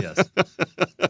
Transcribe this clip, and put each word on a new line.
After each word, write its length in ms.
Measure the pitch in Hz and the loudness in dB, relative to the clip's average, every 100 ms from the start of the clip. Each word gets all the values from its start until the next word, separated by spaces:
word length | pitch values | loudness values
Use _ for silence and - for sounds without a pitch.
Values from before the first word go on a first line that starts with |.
Yes. 180 | 180 180 185 | -4 0 0
<laughs> 40 | - 180 - 165 - - - | 0 -2 -2 -6 -4 -4 -2